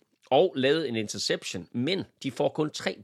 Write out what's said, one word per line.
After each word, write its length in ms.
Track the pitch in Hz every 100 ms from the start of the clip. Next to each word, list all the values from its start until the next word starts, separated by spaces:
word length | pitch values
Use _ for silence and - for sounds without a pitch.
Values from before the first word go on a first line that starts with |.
| _ _ _
og 220 | 135 180 131
lavet 320 | 131 156 147
en 80 | 113
interception, 680 | 104 104 - - - 95 82
men 320 | 120 131 190 - _
de 80 | 139
får 180 | - 147
kun 220 | - 151
tre 280 | - 190 -